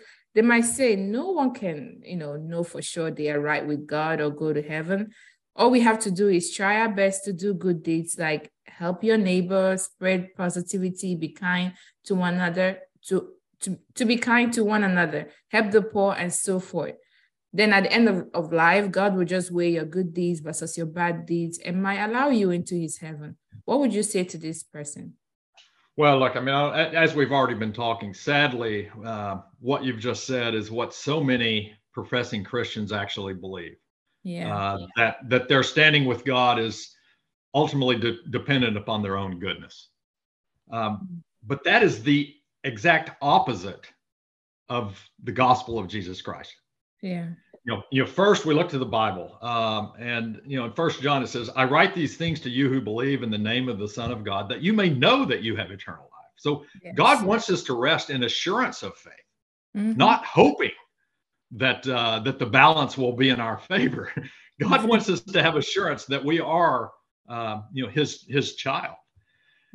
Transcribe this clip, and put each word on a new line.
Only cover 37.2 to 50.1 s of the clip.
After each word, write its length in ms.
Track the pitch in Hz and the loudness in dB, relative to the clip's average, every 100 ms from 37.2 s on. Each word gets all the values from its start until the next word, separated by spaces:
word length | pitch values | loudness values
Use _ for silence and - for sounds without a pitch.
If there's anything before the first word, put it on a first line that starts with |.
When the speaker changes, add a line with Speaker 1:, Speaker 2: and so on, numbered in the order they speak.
| _ _ _ | _ _ _
Speaker 2:
ultimately 440 | 139 151 143 127 113 | 0 2 2 2 2
de-, 180 | 117 113 - | 0 -4 -6
dependent 440 | 120 - 139 120 104 | -4 0 2 2 -2
upon 260 | 110 107 | -4 -2
their 120 | 101 98 | -2 -2
own 220 | 98 90 | -4 -6
goodness. 500 | 95 85 80 - - _ _ _ _ _ _ _ _ | -6 -8 -12 -20 -20 _ _ _ _ _ _ _ _
Um, 260 | 113 107 101 | -4 -4 -4
Speaker 1:
Mm. 260 | 95 170 - _ 107 | -8 -14 -16 _ -8
Speaker 2:
but 180 | 139 170 | -4 2
that 180 | 220 | 6
is 180 | 196 107 | 4 4
the 320 | 117 143 143 - _ _ | 2 2 0 -10 _ _
exact 480 | 139 110 170 160 - - | -10 0 4 4 2 -4
opposite 640 | 143 185 - 101 95 90 - _ _ _ _ _ _ _ - | 2 4 2 -4 -8 -12 -18 _ _ _ _ _ _ _ -8
of 300 | 123 104 95 - _ | -6 -6 -10 -20 _
the 80 | 110 | -4
gospel 460 | 101 127 123 - 113 | 4 4 4 0 -6
of 100 | 92 | -6
Jesus 340 | 104 90 92 | -8 -8 -10
Christ. 340 | - - - - _ _ _ _ | -12 -12 -14 -20 _ _ _ _
Speaker 1:
Yeah. 260 | 190 175 170 170 _ - 120 | -8 -6 -8 -12 _ -14 -8
Speaker 2:
You 100 | 107 | -8
know, 80 | - | -2
you 100 | 131 | -2
know, 60 | 127 | 0
first 360 | - 202 196 160 | 4 4 4 4
we 80 | |
look 160 | 151 175 | 2 2
to 80 | 139 | -2
the 80 | 113 | -2
Bible, 520 | 110 107 92 80 - | 0 0 -2 -10 -12
um, 520 | 120 117 113 107 104 - | -4 -2 0 -2 -6 -10
and, 420 | 120 | -6